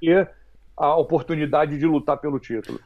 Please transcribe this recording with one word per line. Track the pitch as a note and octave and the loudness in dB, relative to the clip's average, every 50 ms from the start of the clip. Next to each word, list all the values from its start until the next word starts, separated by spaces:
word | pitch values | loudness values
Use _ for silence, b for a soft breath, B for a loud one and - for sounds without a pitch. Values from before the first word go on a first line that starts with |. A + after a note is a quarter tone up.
ter | E3 E3 F3 F#3+ F#3 - - - - - - - - - - - | 0 2 4 4 2 0 -4 -14 -20 -20 -20 -20 -20 -18 -6 -2
a | D3+ D3 D3+ | 0 2 2
oportunidade | E3 D3 - E3+ D#3 - - E3 D#3 D3+ C#3+ D3 D3+ D#3 D3 D3 C#3+ | 2 2 2 0 -2 0 -2 -4 -4 -2 0 2 2 2 0 0 0
de | D3 | 0
lutar | E3 D#3 C#3+ - - C#3+ C#3+ | 2 2 2 0 0 -2 -2
pelo | - D3+ C#3+ B2+ | -2 -4 -6 -6
título. | - - A#2 A2 G#2 - - - - | -6 -6 -8 -8 -6 -8 -12 -14 -8